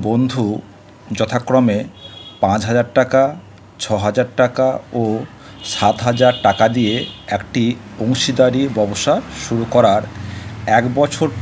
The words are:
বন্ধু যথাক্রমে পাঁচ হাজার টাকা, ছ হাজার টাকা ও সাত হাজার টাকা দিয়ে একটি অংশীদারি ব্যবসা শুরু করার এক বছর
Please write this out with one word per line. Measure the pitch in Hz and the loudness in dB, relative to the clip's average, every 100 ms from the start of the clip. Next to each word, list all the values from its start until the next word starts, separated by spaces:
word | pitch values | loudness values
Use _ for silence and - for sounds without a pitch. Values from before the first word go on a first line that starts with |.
| 104 | 2
বন্ধু | 117 127 131 107 107 - - - - - 104 | 0 0 0 -2 -4 -8 -20 -20 -20 -10 -4
যথাক্রমে | 113 123 - 131 123 104 - - - - - - | -2 -2 2 4 4 2 -4 -12 -20 -20 -18 -2
পাঁচ | 98 107 107 | 0 0 0
হাজার | 120 120 - | 0 0 0
টাকা, | 127 131 135 160 - - - - | 2 2 2 -2 -16 -20 -20 -12
ছ | - 107 | -4 -2
হাজার | 104 107 123 - | 0 0 -2 0
টাকা | 123 123 131 135 - 120 | 0 2 0 -2 -6 -4
ও | 113 110 - - - - - | -2 -2 -6 -16 -20 -16 -10
সাত | - 104 - 123 | 0 0 2 0
হাজার | 120 127 123 104 | 4 4 4 2
টাকা | 98 113 117 | 4 2 2
দিয়ে | 110 117 - - - 101 | 0 0 -6 -12 -6 -6
একটি | 101 123 117 123 - - | -4 -2 -2 -2 -8 -6
অংশীদারি | 110 127 - 123 127 123 139 110 | -2 -2 0 4 4 4 -2 0
ব্যবসা | 104 101 - 175 - - | -2 -2 0 -2 -2 -12
শুরু | - 117 113 | -4 -4 0
করার | 120 113 101 107 - - - - - - 110 | 4 4 4 -2 -10 -12 -12 -14 -10 0 2
এক | 123 123 | 2 0
বছর | 147 - 160 120 | 0 0 -4 2